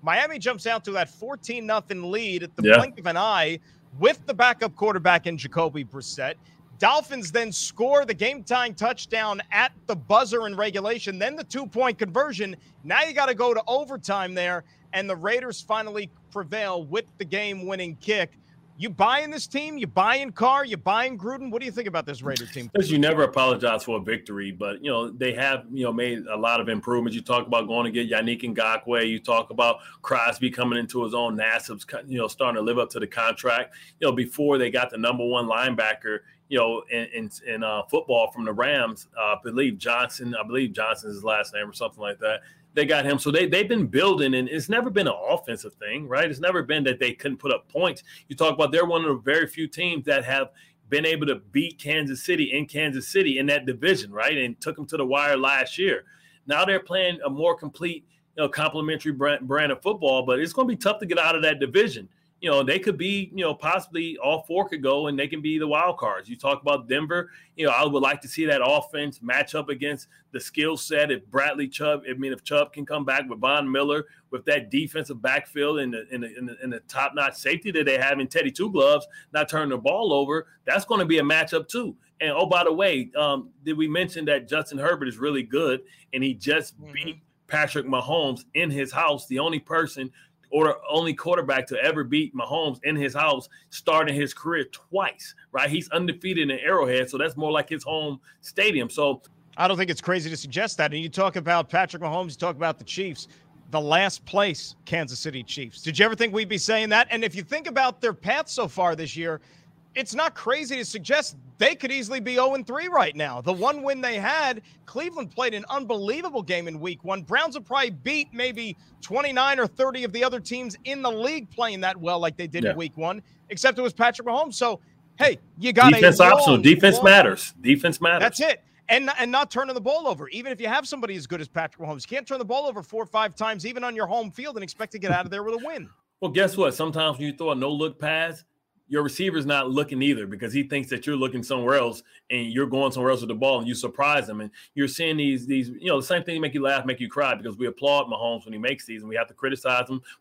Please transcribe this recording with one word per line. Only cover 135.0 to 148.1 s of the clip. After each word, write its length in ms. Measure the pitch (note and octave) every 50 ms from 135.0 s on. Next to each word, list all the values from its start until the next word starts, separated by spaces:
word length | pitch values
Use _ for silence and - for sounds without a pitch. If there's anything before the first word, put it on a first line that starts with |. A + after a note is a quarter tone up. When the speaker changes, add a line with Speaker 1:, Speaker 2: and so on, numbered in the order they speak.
| F#3 F#3+
Speaker 1:
out 120 | F3 F3+ F3+
of 60 | F3+
there 120 | F#3+ G3+
with 200 | G#3 A3 A#3 A#3
a 40 | A#3+
win. 220 | D#4+ E4 C4+ D#3 - - _ _ _ _ -
Speaker 2:
Well, 100 | G3 E3
guess 260 | C#3 F3+ G3 F#3 F#3+
what? 180 | G3 F#3 C#3 B2
Sometimes 440 | - D#3+ D#3+ D3+ D#3+ D#3+ D#3 C#3 B2+
when 100 | D3 D3
you 60 | C#3+
throw 180 | - E3+ D#3
a 20 | C#3+
no-look 440 | B2+ C3+ C#3+ D3+ C#3+ D#3 D#3+ - -
pass, 460 | D3+ D3+ D#3+ D#3+ E3 E3 D#3+ D#3+ - _ _ _ _ _ _ _ _ -
your 140 | C#3 D3
receiver's 440 | D3 C#3 - - F#3 F#3+ E3 D#3+ C#3
not 240 | C#3+ C#3+ C#3 C3+ C3
looking 320 | C3 C#3+ D3 D3 C#3 B2+
either 240 | C#3 C#3+ C#3 A2+ G#2
because 260 | F#2+ G#2 G2 A#2+ A2
he 120 | A2+ C#3+ C#3+
thinks 260 | C#3 D3+ C#3+ C3 C3
that 160 | C3 A#2 -
you're 100 | D3 D3
looking 260 | C3+ C3 B2+ C3 B2
somewhere 340 | A#2 - C3+ B2+ A#2+ B2 C#3
else 260 | C#3 B2 A#2+ A2+ - - _ - - _ -
and 240 | B2 B2 A#2 A#2
you're 140 | A2+ C3 C#3
going 260 | B2+ C3 C3+ C#3 C3
somewhere 180 | B2+ C3 B2 C3
else 100 | C3 A#2+
with 80 | A#2+ A#2
the 60 | A2+
ball 260 | G#2+ C3 C3+ C3 A#2+
and 60 | A2+
you 80 | A#2+ B2
surprise 540 | B2 - A#2+ - - C#3 C#3+ D3 C#3+ A2+ G#2
him. 140 | G#2+ G#2+
And 80 | G#2+ G#2 - - - - -
you're 140 | C#3+ C#3 C3
seeing 280 | C3+ - E3 D#3+ D#3
these, 300 | D3+ D3 C#3 C3+ B2+ A#2+
these, 240 | C3 C#3 C3 B2 A#2+
you 160 | B2+ - -
know, 120 | F#3 D#3 C3+
the 80 | C3
same 180 | - F#3 F3 -
thing 140 | F3 E3 D#3+
make 100 | D#3+ D3
you 80 | B2+ D3
laugh, 240 | C3+ C3+ C#3 C3+ B2
make 160 | C3 B2+ A#2+
you 80 | B2 A2
cry 260 | - C#3+ C#3+ C3 A#2+
because 220 | G2+ G2+ A#2 G2+
we 120 | A#2 B2 A#2
applaud 400 | - - C#3 C#3+ C#3+ C#3+ C3
Mahomes 360 | A#2+